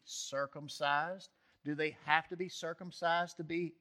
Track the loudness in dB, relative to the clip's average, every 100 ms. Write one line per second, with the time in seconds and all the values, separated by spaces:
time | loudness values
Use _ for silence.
0 | -12 -10 -6 -2 -4 -4 -10 -2 2 2
1 | 2 -4 -12 _ _ _ -4 0 0 0
2 | 4 4 4 -4 -6 -6 -8 -8 -10 0
3 | 4 4 2 -2 -2 0 -2 -4